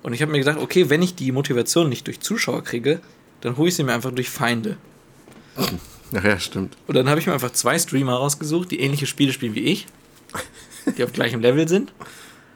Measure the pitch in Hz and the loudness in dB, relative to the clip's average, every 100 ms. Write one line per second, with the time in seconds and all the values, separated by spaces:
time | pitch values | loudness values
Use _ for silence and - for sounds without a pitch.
0 | - 117 151 147 135 151 127 - 160 151 | -8 -2 0 2 2 0 2 2 4 4
1 | 180 180 131 127 143 123 117 165 165 120 | 2 0 -2 0 0 0 2 2 2 0
2 | - - - 233 - - - 120 123 170 | -6 -8 -4 -2 -2 -4 -4 -2 0 0
3 | - - _ _ 120 120 165 175 139 117 | -4 -20 _ _ -6 2 2 2 0 0
4 | 127 123 127 - 120 120 107 95 - - | -2 -4 -4 -2 0 0 -2 -8 -12 -20
5 | - - - - - - - 87 - - | -20 -20 -20 -20 -18 -6 -4 -4 -12 -20
6 | - 107 98 101 - - 95 - - - | -6 0 2 2 -2 -6 -6 -8 -2 2
7 | 131 151 160 139 123 - 123 156 170 135 | 4 2 2 -2 -2 0 0 0 0 0
8 | 135 123 139 143 151 165 180 - 135 143 | 0 0 0 -2 -2 -2 -2 -2 -2 0
9 | 139 - 139 127 120 107 123 202 - - | -4 0 0 2 -4 -2 0 -2 -4 -20
10 | - - _ - - - - - - - | -20 -20 _ -12 -12 -16 -20 -8 -6 -2
11 | 120 - 120 117 117 135 160 185 277 - | -2 0 -2 2 4 4 4 2 0 -10
12 | - - - - - | -18 -18 -20 -20 -20